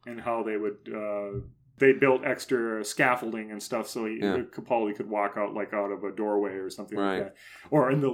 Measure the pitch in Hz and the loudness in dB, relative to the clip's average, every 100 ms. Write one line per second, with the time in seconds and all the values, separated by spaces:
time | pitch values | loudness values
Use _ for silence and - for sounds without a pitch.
0 | 120 117 120 113 110 104 104 104 113 110 | -16 -8 -4 -2 -2 -2 -2 -6 -10 -8
1 | 104 101 101 101 - - _ - 135 131 | -4 -4 -6 -8 -10 -16 _ 6 6 8
2 | 139 131 - 123 - 127 113 110 104 - | 6 4 0 -4 0 0 0 -2 -2 2
3 | 131 127 113 110 107 104 - 117 110 123 | 2 2 -2 -6 -8 -10 -6 -6 -4 -4
4 | 110 110 101 123 120 - - 120 107 101 | -4 0 0 0 -2 -10 -2 0 0 -2
5 | 104 104 101 110 101 107 98 104 101 95 | -4 -2 -2 -2 -4 -4 -4 -2 -2 -4
6 | 98 95 107 104 101 95 95 - 98 104 | -6 -4 0 2 0 -4 -8 -10 -8 -2
7 | 98 95 98 - - - - 151 131 147 | 0 0 -4 -10 -20 -20 0 4 4 4
8 | 135 | 2